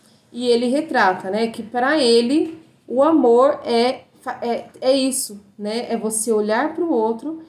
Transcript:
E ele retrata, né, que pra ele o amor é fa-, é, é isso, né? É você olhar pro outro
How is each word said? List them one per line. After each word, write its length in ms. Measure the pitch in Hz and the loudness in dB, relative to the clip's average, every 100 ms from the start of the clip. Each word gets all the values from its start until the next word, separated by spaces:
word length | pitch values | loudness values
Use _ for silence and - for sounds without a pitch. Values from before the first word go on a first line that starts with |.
| _ _ _ | _ _ _
E 180 | 240 247 | -6 0
ele 200 | 233 240 | 2 2
retrata, 600 | 285 311 262 196 185 190 | -2 0 2 2 0 -4
né, 160 | 208 226 | -2 -4
que 160 | 226 | -6
pra 360 | 202 247 254 311 | -8 -2 0 2
ele 640 | 240 233 240 302 330 - - _ - | 4 4 4 0 -2 -8 -20 _ -6
o 160 | 240 | 0
amor 580 | 240 311 247 233 277 294 | 4 4 4 6 4 0
é 380 | - 233 247 - - _ | -2 0 0 -2 -10 _
fa-, 140 | 254 240 | -14 -8
é, 260 | 240 233 - - | -6 -6 -8 -6
é 120 | 254 | 0
isso, 480 | 269 262 254 - 202 - - | 2 2 -2 -6 -12 -20 -12
né? 340 | 208 226 - | -6 -6 -4
É 40 | 226 | -4
você 360 | 214 - 247 | -4 -4 0
olhar 420 | 214 208 220 302 | 0 0 0 -2
pro 160 | 330 349 | -2 -2
outro 520 | 247 220 226 285 320 | 0 0 -4 -8 -12